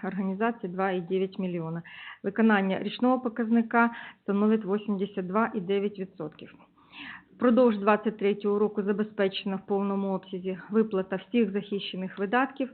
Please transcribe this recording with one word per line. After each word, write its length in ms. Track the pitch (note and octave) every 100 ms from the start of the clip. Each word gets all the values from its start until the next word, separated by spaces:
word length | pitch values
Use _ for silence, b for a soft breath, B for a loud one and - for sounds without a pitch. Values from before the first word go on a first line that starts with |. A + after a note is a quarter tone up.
організацій 640 | F#3+ F#3 F#3+ F#3+ A#3 A#3+ F#3
два 240 | F#3 F#3+
і 100 | F#3
дев'ять 380 | E3+ F#3 F#3+ F#3+
мільйона. 440 | F#3 F3 D#3+ E3 B B B B
Виконання 560 | G3+ G3+ A3 G3+ F#3+ F#3+
річного 400 | G#3 - B3 B3+
показника 720 | A#3 A3 A3 A#3 A#3 A#3 A#3 A#3 B B
становить 420 | - G3+ G#3+ A3 F#3+
вісімдесят 600 | G#3 G#3 G3 G3+ - F3+
два 240 | G3+ A3+ A3
і 60 |
дев'ять 380 | F3 G3+ G3+ G3+
відсотків. 560 | F#3+ - D#3 - - - - _ B B B B _ -
Впродовж 420 | A#3+ A#3 B3 G#3
двадцять 400 | G3+ G#3 G#3+ G#3+
третього 420 | G3 G#3 G#3 G#3
року 240 | G#3 G#3+
забезпечена 720 | G3 G3+ G#3+ - F#3+ F#3+ G3+ F#3+
в 100 | -
повному 480 | G3+ G3+ G3 G3
обсязі 460 | F#3+ - F#3 F#3 F#3 -
виплата 460 | G#3+ A3 F#3+ F#3 F#3
всіх 360 | - A#3+ G3+
захищених 680 | G3 G3 G3+ - F#3 F#3 -
видатків. 500 | G3 B3 C4 - C4